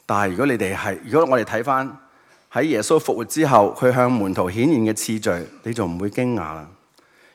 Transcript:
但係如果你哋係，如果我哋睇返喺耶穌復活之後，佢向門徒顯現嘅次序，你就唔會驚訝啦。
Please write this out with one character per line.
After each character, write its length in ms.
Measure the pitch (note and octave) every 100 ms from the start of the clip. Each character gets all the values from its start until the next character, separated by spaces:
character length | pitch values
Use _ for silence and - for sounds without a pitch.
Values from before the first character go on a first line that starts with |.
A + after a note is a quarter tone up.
| -
但 80 | G#2 G2+
係 60 |
如 60 | F2+
果 80 | C#3
你 120 | A#2+
哋 160 | F#2+
係， 240 | F#2+ G#2+ F#2 E2+
如 140 | C#3
果 100 | D#3
我 80 | B2+
哋 60 |
睇 180 | G#2+ A2
返 360 | A#2+ C3 C3+ G#2 _ _ _ _ _
喺 100 | A#2
耶 180 | D#3 A#2
穌 160 | A2 D#3
復 160 | D3+
活 120 | G#2 A2+
之 200 | D3+ D#3
後， 300 | A#2+ G#2 -
佢 160 | B2+
向 160 | B2+ B2
門 240 | B2 G2
徒 160 | F#2 F#2
顯 160 | G2 C#3
現 100 | C#3
嘅 100 | A2
次 140 | G#2+ - A2
序， 260 | G#2+ F2 D#2+ -
你 100 | A2+
就 120 | A2+ F#2
唔 140 | F2
會 100 | G2+
驚 240 | G2+ B2+
訝 40 | A2+
啦。 280 | D#2+ D#2+ D2+ F#2 _ _ _ _ _